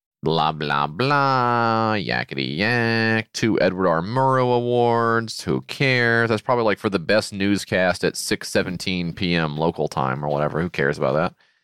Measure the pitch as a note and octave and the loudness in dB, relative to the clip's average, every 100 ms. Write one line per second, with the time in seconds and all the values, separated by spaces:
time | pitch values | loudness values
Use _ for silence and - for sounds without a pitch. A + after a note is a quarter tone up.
0 | _ _ D2+ D#2+ D2+ D2+ D2 C#2+ D2 E2 | _ _ -2 2 0 -2 0 0 0 -2
1 | C3 C#3+ C#3 C3 A#2+ A#2+ A#2 A2+ A2 G#2+ | 0 2 2 2 2 2 2 2 0 0
2 | A#1+ A#1+ B1 C#2 C2 D2 G#2+ A#2+ A2+ A2+ | -2 -4 -4 -4 -4 0 0 2 2 2
3 | A2+ A2+ - - A#2 G2 F#2 F#2 F#2 D#2+ | 2 0 -2 -2 0 4 2 2 2 2
4 | F2+ B2+ C3 C3 B2 B2 A#2+ B2 A#2+ A#2 | 0 0 2 2 2 0 0 2 2 2
5 | A#2 A#2 A2+ - - - - - C#3 B2+ | 2 0 -2 -8 -2 -4 -4 -2 0 2
6 | A#2+ A#2 A#2 A2 - B2 A2 G2 A2 F#2+ | 2 2 2 0 0 0 2 0 0 -2
7 | D#2+ G#2 - G2+ G2 G2 - G2 F#2 F2 | 2 0 0 -2 0 0 0 0 2 2
8 | F2+ - - G#3+ - G#2+ F#2 F2 - F2+ | -2 -4 -4 -4 -2 -2 -2 -6 -6 -4
9 | E2+ - F2+ E2+ D#2+ D2 E2 - D#2 - | -4 -4 -2 0 -2 0 -2 -2 -4 -2
10 | C2+ C2 D2 D2 D2 D2+ F2 - C#2+ D2 | -4 -4 -4 -2 -2 -2 -6 -2 -2 0
11 | C#2 D2 F2 _ _ _ | 0 0 -2 _ _ _